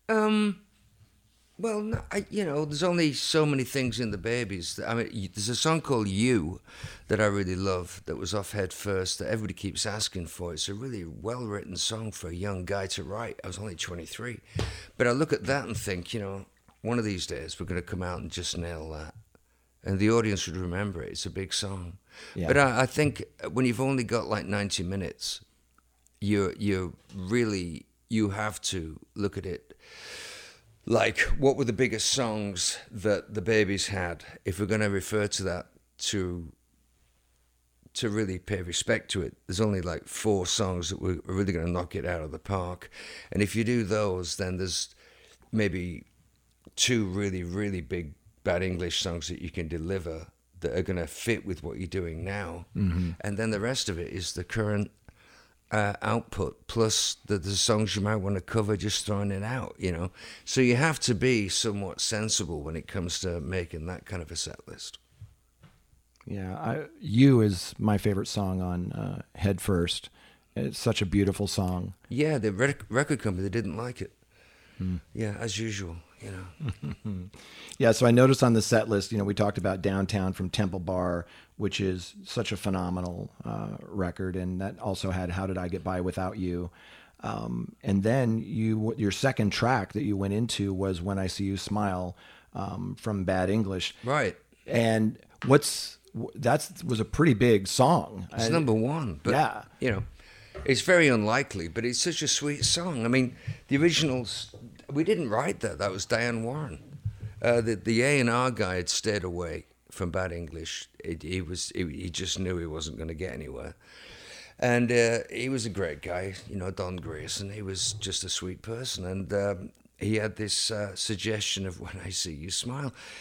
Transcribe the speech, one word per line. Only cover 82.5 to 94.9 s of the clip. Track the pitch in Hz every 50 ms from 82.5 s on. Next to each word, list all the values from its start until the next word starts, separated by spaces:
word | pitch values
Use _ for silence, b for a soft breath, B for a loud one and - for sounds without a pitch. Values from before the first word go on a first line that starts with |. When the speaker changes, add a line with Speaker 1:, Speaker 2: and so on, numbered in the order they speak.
Speaker 2:
a | 104
phenomenal, | 92 - 101 95 92 90 90 90 90 90 90 87 92 98 - - - -
uh, | - 55 52 53 - 52 - -
record, | - 92 101 90 87 85 - 95 92 90
and | 92 90 92 92 90
that | 95 98 - -
also | - 104 95 90 - 95 90
had | 92 92 87
How | 90 95 95
Did | 95 92 92
I | 90 87
Get | 90 90 -
By | 95 92 90
Without | 90 92 - - 92 92 107 107
You? | 92 90 87 87 90 87 B B B B B B B B B B
Um, | - - - - - - - 117 - - - - -
and | - 98 98 98
then | 110 120 135 127 113 110 113
you, | - - - 110 110 110 110 107 107 113 110
your | - 107 98 95
second | - - 135 127 - 110 101
track | - - 113 120 131 120 95 - -
that | 101 -
you | 104 101
went | 95 98 98 101
into | 107 120 110 - - 101 98 95
was | 92 98 98 92 82
When | 85 101 98 98
I | 95 92
See | - - 101
You | 98 98
Smile, | 98 - - 101 104 104 101 92 92 90 90 87 B B B B B B B -
um, | - 95 98 92 92 95 98 101 -
from | - 117 104 98 92
Bad | 87 92 92 92 90
English. | 101 110 107 95 95 90 85 - - - -
Speaker 1:
Right. | 120 139 151 127 95 - - _ _ _ _ -
Speaker 2:
And | - - 117 117 113